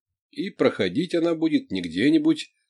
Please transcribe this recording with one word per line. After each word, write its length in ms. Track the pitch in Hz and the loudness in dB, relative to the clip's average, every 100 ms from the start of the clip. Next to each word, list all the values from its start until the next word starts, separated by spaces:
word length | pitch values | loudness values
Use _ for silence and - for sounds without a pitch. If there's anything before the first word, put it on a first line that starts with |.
| _ _ _ | _ _ _
И 200 | - 190 | -10 -10
проходить 680 | - 143 - 95 98 180 170 | 0 0 0 -2 -2 -2 -2
она 180 | 170 | 0
будет 380 | 160 160 147 - | 0 0 0 -2
не 80 | 95 | -6
где-нибудь, 720 | 87 82 135 156 156 151 - _ | -4 0 2 4 2 0 -4 _